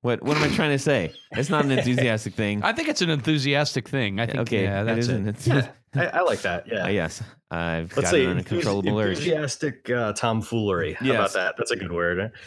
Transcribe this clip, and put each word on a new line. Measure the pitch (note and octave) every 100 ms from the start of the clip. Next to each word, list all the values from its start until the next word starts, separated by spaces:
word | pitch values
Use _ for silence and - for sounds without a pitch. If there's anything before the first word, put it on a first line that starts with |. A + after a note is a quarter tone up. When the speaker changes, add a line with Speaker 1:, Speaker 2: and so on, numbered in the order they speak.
Speaker 1:
What, | A#2+ A#2
what | C#3 D3+
am |
I | D3+ -
trying | D#3
to | C#3
say? | D3+ C3 E2 - -
It's | - D3
not | D3+ C#3
an |
enthusiastic | C3 A#2+ B2+ B2 A2 G#2
thing. | G2+ G#2 G#2
Speaker 2:
<laughs> |
I | F#3+
think | A#3 D#4
it's | D4
an | E3+
enthusiastic | D3 D#3 D3+ C3+ C#3+ D3 C3 -
thing. | C#3 G#2 G2
I | A#2
think, | -
Speaker 1:
Okay, | A2+ A2
Speaker 2:
yeah, | G2 G2
Speaker 1:
it | A2
Speaker 2:
that's | A2+
Speaker 1:
is | A#2+
Speaker 2:
it. | A#2
Speaker 1:
an | G#2
enthusi- | G#2 B2 C3 A#2+ - _
Speaker 3:
Yeah, | C#3 F3
I, | E3+
I |
like | F3 G#2
that. | F#2+ F2 -
Yeah. | G#2+ F2+
Speaker 1:
Uh, |
yes, | G2+ D#2+ - - - -
I've | E2+ E2+ E2 E2 -
Speaker 3:
Let's |
Speaker 1:
got | F2
Speaker 3:
say | A2 B2+
Speaker 1:
an | F2+
Speaker 3:
enthusi-, |
Speaker 1:
uncontrollable | - - G#2+ G2+ F#2+ G#2+
urge. | G2+ F2+
Speaker 3:
enthusiastic, | E3 D3+ C#3+ - D3 - -
uh, | B2 A2
tomfoolery. | G2+ A#2 A2 - A#2 G#2 F2 D#2
How | D#2+ C3
Speaker 1:
Yes. | A#2
Speaker 3:
about | G2
that? | F#2+ F2+ -
That's | -
a | G#2+
good | F2+
word. | E2+ F2 F2+ A2 -